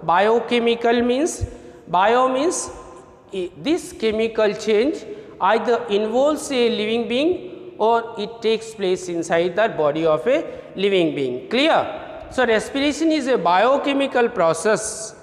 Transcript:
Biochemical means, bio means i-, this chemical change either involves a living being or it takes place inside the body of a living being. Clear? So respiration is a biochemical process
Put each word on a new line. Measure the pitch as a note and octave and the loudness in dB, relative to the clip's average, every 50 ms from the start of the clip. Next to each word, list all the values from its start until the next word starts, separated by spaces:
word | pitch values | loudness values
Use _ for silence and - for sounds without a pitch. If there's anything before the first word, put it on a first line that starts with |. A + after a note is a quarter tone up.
| - | 0
Biochemical | D#3+ E3 F3+ G3 G#3+ A3+ A#3+ A3+ - A#3+ A#3+ A#3 A#3 A#3 A3+ A#3 A#3 A#3 A#3+ | 2 2 4 4 4 4 2 2 2 0 2 2 2 0 2 2 2 2 2
means, | A#3+ B3 B3 B3+ D4+ F4 - - - - - - - - - - - - | 2 2 2 2 0 -2 -2 -4 -6 -8 -8 -14 -20 -20 -20 -20 -14 -2
bio | E3 F3+ F#3+ G#3+ A#3 B3 B3+ C4 | 0 2 4 4 4 4 2 2
means | C4 C4 C#4 F4+ E4+ - - - - - - - - - - - - - - - - | 2 0 0 0 -2 -2 -6 -8 -12 -14 -16 -18 -18 -20 -20 -20 -20 -20 -20 -10 -8
i-, | G3 F3+ F3 - - | -6 -6 -6 -8 -8
this | D#3 B3 D#4+ F4 - - - | -2 -2 -2 -2 -2 -10 -12
chemical | - - A3 G#3+ A3 A3 A3+ A3 - A3 G#3 G#3 | -4 -2 -2 0 0 -2 -2 0 2 2 2 2
change | - - G#3 A3 G3+ A#3 C#4+ F#4 - - - - - - - - - | -2 -2 0 2 2 2 2 0 -4 -8 -12 -14 -14 -14 -18 -10 -2
either | - F#3 G#3+ A#3 - A3+ A#3 A3+ A#3 - | 2 2 2 2 2 0 0 0 0 0
involves | G#3 G3+ G#3+ A3 A3 B3 C4+ D4 D#4 D4 - - | 0 0 0 0 2 2 2 2 2 0 -4 -4
a | C#4 B3 A#3+ A#3 | 0 0 2 2
living | A3 G#3 G#3 G#3+ A3+ A#3+ A#3 G3+ | 2 0 -2 -2 -2 -2 -2 -2
being | A#3 B3 D4 E4 F#4 - - - - - - - - - | -2 0 0 0 0 -2 -6 -12 -14 -14 -16 -18 -6 -2
or | G#3 A3 A#3 A#3 A3+ - - - | 2 2 2 2 0 -4 -8 -8
it | G#3 G#3 A#3 - - | -8 -10 -10 -4 0
takes | G#3+ A3+ G#3+ A3 - - | 0 0 0 -2 -10 -10
place | - G3 F#3 F#3 F#3 - - | -4 -2 -2 -2 -2 -2 -6
inside | E3+ E3+ D#3+ E3 F3+ E3 E3+ F3 E3+ | -6 -6 -2 0 2 2 2 2 2
the | - G3 G3 | 0 0 0
body | E3+ - D#3 D3 C#3+ D#3 D#3+ | 2 0 0 0 2 2 2
of | E3 D#3 D#3 - A#3 | 2 2 2 2 2
a | C4 D#4 E4 - - - - - - | 0 0 0 -4 -10 -14 -16 -14 -6
living | - F#3+ G3+ G3 F#3 E3+ D#3+ C#3+ | -2 0 2 4 4 2 2 0
being. | D3 C#3 B2+ B2 B2+ - - | 0 -2 -2 -4 -6 -6 -4
Clear? | - A#3+ C#4 D#4+ C#4+ G3 C3 - - - - - - - - - | 0 2 2 4 4 2 2 0 -4 -10 -12 -12 -14 -16 -16 -10
So | - - B3+ | -2 0 2
respiration | A#3 A3+ G#3+ - - - C#4 C4+ D4 C#4+ C#4+ D#4+ E4 | 2 2 0 0 -2 -4 -2 0 0 0 0 0 0
is | D#4 D#4 C4 B3+ | 2 0 0 0
a | C4 A3 | 0 2
biochemical | E3+ E3+ F3 F#3 G#3 B3 C4+ C#4 - D4 C#4 C#4 C#4 C4 C4+ C4 A#3+ A#3 | 2 4 4 4 4 4 4 2 2 0 0 0 0 0 2 2 0 0
process | A#3 - F3 E3 D#3+ D#3+ - G#3 G#3+ G3 G#3 - - - - - - - | 2 2 2 2 2 2 2 0 0 0 -2 -6 -8 -10 -12 -14 -16 -18